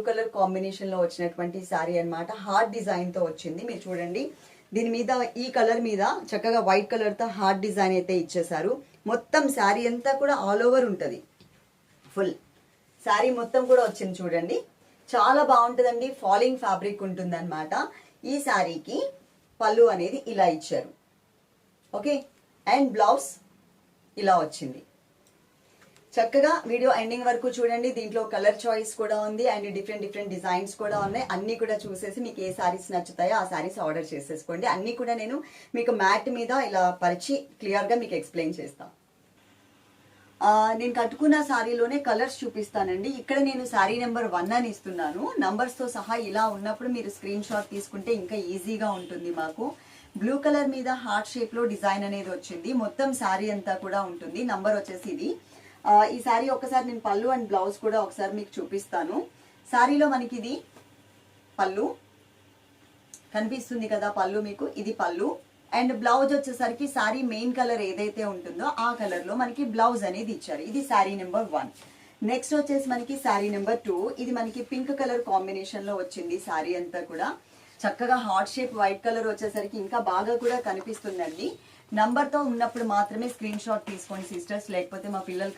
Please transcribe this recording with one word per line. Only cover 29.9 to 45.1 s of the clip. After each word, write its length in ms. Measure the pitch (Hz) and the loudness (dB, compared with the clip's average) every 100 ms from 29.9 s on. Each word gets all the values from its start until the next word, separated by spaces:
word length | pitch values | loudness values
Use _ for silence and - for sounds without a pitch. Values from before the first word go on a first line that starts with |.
| 208 196 | -8 -8
డిఫరెంట్ 260 | 202 202 180 | -8 -8 -4
డిజైన్స్ 360 | 185 180 196 - | -2 -2 -2 -6
కూడా 180 | 214 208 196 | -2 0 0
ఉన్నాయి. 200 | 220 254 | -2 -2
అన్నీ 220 | 185 214 226 | -4 -2 -2
కూడా 120 | 220 214 | -2 -2
చూసేసి 360 | 208 185 202 202 240 | -4 -8 -8 -6 -8
మీకు 140 | - 185 | -6 -6
ఏ 20 | 185 | -2
సారీస్ 280 | 185 190 - | 0 -2 -2
నచ్చుతాయో 400 | 185 175 - 175 165 | -4 -4 0 2 2
ఆ 40 | 185 | 0
సారీస్ 260 | 165 175 202 | -4 -6 -4
ఆర్డర్ 240 | 160 156 156 | -4 -2 -4
చేసేసుకోండి. 520 | 143 - 156 - 170 240 | -8 -8 -10 -8 -2 0
అన్నీ 220 | 190 214 240 | 0 -2 -4
కూడా 140 | 240 233 | -2 -4
నేను 160 | 220 277 - - - 233 | -4 -6 -8 -18 -8 -2
మీకు 160 | 240 220 | 0 4
మ్యాట్ 260 | 190 208 240 247 | 4 4 2 -4
మీద 140 | 233 262 233 | 0 0 2
ఇలా 140 | 196 180 180 | 4 2 4
పరిచి 320 | 180 180 - 277 - - | 0 0 0 -2 -4 -10
క్లియర్గా 340 | 202 202 202 240 | -2 0 2 0
మీకు 120 | 226 175 | 0 -4
ఎక్స్ప్లెయిన్ 360 | - 170 160 - | -4 -4 -4 -4
చేస్తా. 260 | 143 - - - _ _ _ _ _ _ _ _ _ _ _ _ _ - 208 | -10 -14 -20 -20 _ _ _ _ _ _ _ _ _ _ _ _ _ 0 4
ఆ, 40 | 214 220 226 | 6 6 2
నేను 140 | 240 240 | 0 0
కట్టుకున్న 380 | 233 - 302 302 285 | -2 2 4 6 4
సారీలోనే 480 | 247 226 240 240 285 277 | 0 0 0 2 0 0
కలర్స్ 300 | 220 269 - | 0 0 -2
చూపిస్తానండి. 680 | 233 214 208 214 190 185 214 269 | -8 -6 -4 -2 0 -2 -4 -6
ఇక్కడ 180 | - 277 277 | -2 2 2
నేను 160 | 254 247 | 0 -2
సారీ 240 | 220 196 240 | 2 2 2
నెంబర్ 240 | 240 233 226 175 | -2 -2 -2 -2
వన్ 160 | 180 240 | 0 0
అని 120 | 240 | 0
ఇస్తున్నాను. 500 | 202 190 180 156 | -6 -10 -6 -4